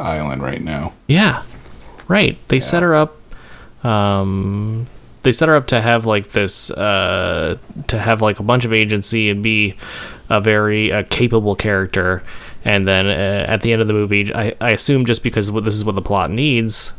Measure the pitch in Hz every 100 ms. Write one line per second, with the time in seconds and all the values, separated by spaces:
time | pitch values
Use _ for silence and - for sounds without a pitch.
0 | 80 78 76 67 67 - - 73 80 -
1 | - 160 208 123 - - - - - -
2 | - 107 - - - 131 - 170 175 156
3 | 151 - - - - - - - 123 107
4 | 101 98 98 98 98 101 107 110 123 -
5 | - - 131 151 160 151 127 120 113 117
6 | 113 107 98 107 98 - - - 104 98
7 | 92 92 90 85 80 85 - - - 113
8 | 101 113 107 101 104 123 120 110 107 107
9 | - 117 107 101 110 107 104 - - -
10 | - - - 104 104 107 107 107 107 104
11 | 98 - 120 113 104 95 107 98 95 101
12 | 90 92 - - - - - 202 95 95
13 | 98 80 98 101 - 110 117 113 110 107
14 | 104 101 101 - 107 - 117 107 - 139
15 | 120 113 123 110 104 107 107 104 104 98
16 | - 101 82 110 147 120 113 - -